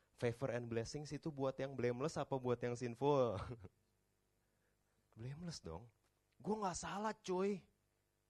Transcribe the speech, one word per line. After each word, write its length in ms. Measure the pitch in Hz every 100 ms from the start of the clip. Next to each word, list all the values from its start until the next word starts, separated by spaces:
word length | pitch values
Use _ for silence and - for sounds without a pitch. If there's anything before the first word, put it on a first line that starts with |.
| _ -
favor 320 | 120 - 135
and 160 | 120 120
blessings 480 | 113 113 147 147
itu 160 | 143 165
buat 240 | 139 135 131
yang 160 | 135 131
blameless 400 | 120 120 151 160
apa 160 | 139 135
buat 160 | 123 120
yang 160 | 123
sinful? 640 | 120 123 113 139 143 117 95 - 117 90 _ _ _ _ _ _
<laughs> 920 | _ _ _ _ _ _ _ _ 113
Blameless 440 | 123 147 175 -
dong. 240 | 82 82 120 _ _ _ _ _
Gue 160 | 139 214
nggak 160 | 190
salah, 400 | 160 165 190 214
cuy. 480 | 214 - 185 196 190 - _ _ _ _ _